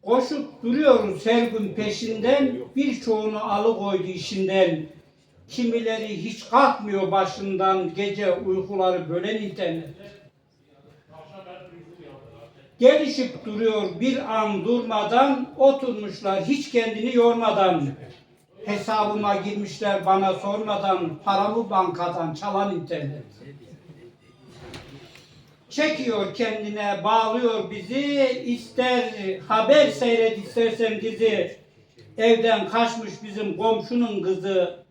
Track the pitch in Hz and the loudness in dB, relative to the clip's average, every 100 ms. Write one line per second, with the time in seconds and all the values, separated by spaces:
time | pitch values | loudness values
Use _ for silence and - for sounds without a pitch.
0 | 196 247 247 294 - - 233 262 294 233 | 2 2 2 -6 -8 -8 -2 4 6 6
1 | 202 - 220 233 233 220 196 - 208 - | 4 -2 2 2 2 -2 -6 -4 -4 -4
2 | 226 220 240 277 262 240 - 262 277 - | -6 -2 2 4 2 -2 -6 -2 -2 -2
3 | 233 214 214 214 220 202 226 196 196 185 | -2 0 0 -4 -2 0 2 0 -2 -2
4 | 185 175 - 190 190 190 175 160 156 - | -4 -8 -6 -4 0 4 4 2 -8 -16
5 | _ _ _ _ - - 233 233 220 220 | _ _ _ _ -12 -4 -2 0 -2 -4
6 | 214 196 190 - - 247 262 - 208 196 | -6 -8 -8 -10 0 4 4 2 -4 -2
7 | 185 196 185 - 196 185 190 190 165 160 | 0 0 0 -4 -6 0 2 2 -2 -4
8 | 202 196 196 175 190 190 190 196 185 180 | -4 0 0 0 -2 -2 -2 0 0 0
9 | 160 175 196 220 202 165 175 160 147 165 | -4 -4 -4 -4 -6 -4 -4 -4 -10 -18
10 | 208 - - _ _ _ _ _ _ _ | -20 -20 -20 _ _ _ _ _ _ _
11 | _ 156 156 196 185 175 175 170 160 - | _ -20 -20 -20 -18 -18 -18 -20 -20 -20
12 | 143 143 - - - - - _ 247 302 | -20 -20 -20 -20 -20 -20 -20 _ 8 8
13 | 285 277 240 - 220 208 226 214 190 170 | 2 -2 -6 -6 -10 -2 0 0 -2 -2
14 | 254 262 226 220 214 196 214 240 226 220 | -2 -2 -2 -2 0 -2 0 0 0 -2
15 | - 240 277 247 254 - 269 269 254 214 | 2 4 4 2 -4 4 4 4 -4 -6
16 | 208 - 196 190 165 277 - 240 220 214 | -8 -6 -4 -2 0 -2 0 0 0 -2
17 | 240 240 233 226 214 196 185 160 139 - | 0 4 4 4 2 4 4 2 -2 -6
18 | - - _ _ _ - 202 202 - 214 | -16 -20 _ _ _ -14 -6 -4 -2 0
19 | 208 208 202 196 202 202 202 - 208 196 | 0 0 0 -2 -2 -6 -8 -4 -2 0
20 | 190 190 196 180 202 208 214 202 196 180 | 2 2 2 -2 -4 -4 -2 -2 0 0
21 | 160 147 202 196 214 226 196 196 180 175 | -2 -4 -2 0 0 -2 0 0 0 -2
22 | 175 170 165 156 202 196 202 170 143 156 | -4 -4 -6 -6 -4 -2 -2 -4 -6 -6
23 | 139 147 113 - 131 143 - - - 147 | -6 -10 -16 -20 -20 -20 -20 -20 -20 -20
24 | 180 _ _ _ 127 - - - 139 139 | -20 _ _ _ -20 -20 -18 -18 -18 -20
25 | - - - - - _ _ - 302 302 | -20 -20 -20 -20 -20 _ _ 0 0 0
26 | 240 214 180 - 226 214 208 208 202 180 | -2 -2 -2 -2 -4 -2 -6 -4 -2 0
27 | 196 226 220 240 240 214 180 208 175 262 | 2 2 2 2 0 0 -6 -10 -6 -4
28 | 285 285 262 254 240 240 - - 254 247 | 0 2 2 0 -4 -6 -4 -2 2 0
29 | 226 214 190 185 - 220 220 294 277 - | -2 -4 -6 -6 0 2 6 6 6 2
30 | 240 226 226 214 - 240 226 226 226 208 | 2 4 2 0 -4 0 0 0 -2 -2
31 | 220 220 220 202 170 - _ _ _ _ | -6 0 0 2 -4 -8 _ _ _ _
32 | - - 226 226 226 220 175 233 233 226 | -16 2 4 6 4 2 2 0 0 -2
33 | 208 160 208 202 196 165 226 220 - 240 | -10 -12 -12 -6 -6 0 2 0 0 0
34 | 226 202 180 185 190 185 175 - - | 0 0 -2 -2 0 0 0 -4 -20